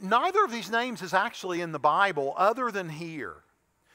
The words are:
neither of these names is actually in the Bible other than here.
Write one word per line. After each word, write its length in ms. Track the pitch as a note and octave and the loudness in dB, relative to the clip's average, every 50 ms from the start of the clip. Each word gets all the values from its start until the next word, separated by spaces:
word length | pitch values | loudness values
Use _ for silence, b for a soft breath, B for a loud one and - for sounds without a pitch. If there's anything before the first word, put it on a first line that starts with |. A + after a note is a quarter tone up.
| G3+ | -2
neither 400 | F#3 A3 B3 D4+ F#4 F#4 G#4 G#4 | 2 2 4 4 4 2 2 2
of 80 | C4+ | 2
these 180 | A3+ A#3 F3+ F3+ | 0 -6 -6 -2
names 320 | A3+ A#3 A#3+ B3+ A#3 E3+ | -2 0 0 -2 -4 -8
is 120 | F3+ E3+ D#3+ | -4 0 0
actually 480 | F#3+ G3+ A#3 - - - F#3 F3 E3+ | 2 2 0 -4 -8 -6 -6 -4 -4
in 100 | F3 E3 | -4 -6
the 80 | D#3 C#3+ | -2 2
Bible 540 | B2+ D3 D3+ F3+ G3 G3 F3 D3+ C3+ C#3 - | 2 4 4 4 4 2 2 0 -2 -2 0
other 340 | - F#3 G#3 A#3 C4 B3+ A#3 | 2 4 4 4 2 -2 -2
than 200 | G3 G3+ F#3 D#3+ | -2 -4 -6 -6
here. 540 | D3+ D3+ E3+ E3 D#3+ D3 A2+ F2+ D#2 D2 _ _ _ _ _ _ _ _ _ B | -8 -10 -10 -10 -8 -8 -10 -10 -12 -14 _ _ _ _ _ _ _ _ _ B